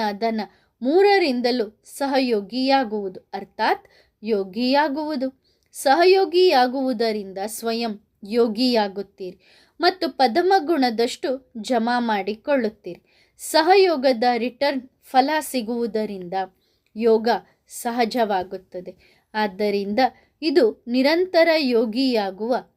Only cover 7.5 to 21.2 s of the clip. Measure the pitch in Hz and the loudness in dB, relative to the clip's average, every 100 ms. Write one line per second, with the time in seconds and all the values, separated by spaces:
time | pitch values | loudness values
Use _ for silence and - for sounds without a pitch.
7.5 | - 226 226 233 202 _ _ 202 233 233 | -8 -6 -4 -6 -8 _ _ -4 0 0
8.5 | 208 254 233 202 196 196 - 180 - _ | 2 0 2 0 -6 -12 -12 -14 -14 _
9.5 | _ _ - 349 359 320 - 254 269 359 | _ _ -2 -2 0 -6 0 2 2 2
10.5 | 392 294 320 254 220 247 - 320 262 _ | 2 2 0 0 0 -4 -2 -6 -6 _
11.5 | 226 214 240 226 247 233 202 190 220 - | -12 -2 -2 0 -2 0 -2 -4 -8 -2
12.5 | 277 214 - 180 175 _ _ _ _ - | 0 0 -6 -16 -16 _ _ _ _ -2
13.5 | 311 320 392 370 302 269 226 247 240 247 | 0 4 6 4 2 0 2 0 0 -4
14.5 | - 277 269 247 _ - 262 277 311 - | -2 -2 -2 -8 _ 0 2 2 0 -2
15.5 | 262 214 240 233 214 208 196 175 190 190 | -6 -4 -4 -4 -4 -6 -8 -8 -6 -6
16.5 | _ _ _ _ 214 233 226 226 196 - | _ _ _ _ -2 2 2 2 -2 -4
17.5 | _ _ - 240 240 226 254 208 190 180 | _ _ -10 -6 -2 -2 0 0 -2 -4
18.5 | 190 _ 180 185 - _ _ _ 214 208 | -12 _ -16 -16 -20 _ _ _ -4 -4
19.5 | 185 208 202 202 214 240 - _ - 311 | -2 -2 -2 -2 0 0 -2 _ -6 0
20.5 | 320 220 - 233 247 269 339 | 2 2 0 -4 0 2 2